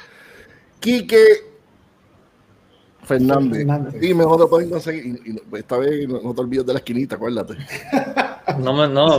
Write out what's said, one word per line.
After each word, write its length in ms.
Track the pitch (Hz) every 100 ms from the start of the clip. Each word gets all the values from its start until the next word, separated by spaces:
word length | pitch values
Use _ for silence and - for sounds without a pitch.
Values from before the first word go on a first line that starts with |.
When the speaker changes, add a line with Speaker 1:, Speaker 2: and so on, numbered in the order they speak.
| - - - - - - _ _
Speaker 1:
Quique 440 | 220 247 - 220 220 214 - - _ _ _ _ _ _ _ _ _ _ _ _ _ _
Fernández, 560 | - 135 127 139 135 113
Speaker 2:
Fernández. 420 | 143 147 135 -
Speaker 1:
dime, 220 | 170 170
¿dónde 220 | 160 - 165
pueden 240 | 165 170
conseguir? 500 | 170 160 160 123 120
Y, 60 | 113
y 80 | 110 - 104
esta 200 | 110 123
vez 280 | 135 151 139
no, 120 | 123
no 120 | 113
te 60 | 120
olvides 220 | 123 131 127
de 60 |
la 40 | 131
esquinita, 380 | - 117 139 -
acuérdate. 380 | 113 120 92 107 143 139 - 277 - - - - - 143
Speaker 3:
No 140 | 127
me, 120 | 139 147
no, 300 | 139 156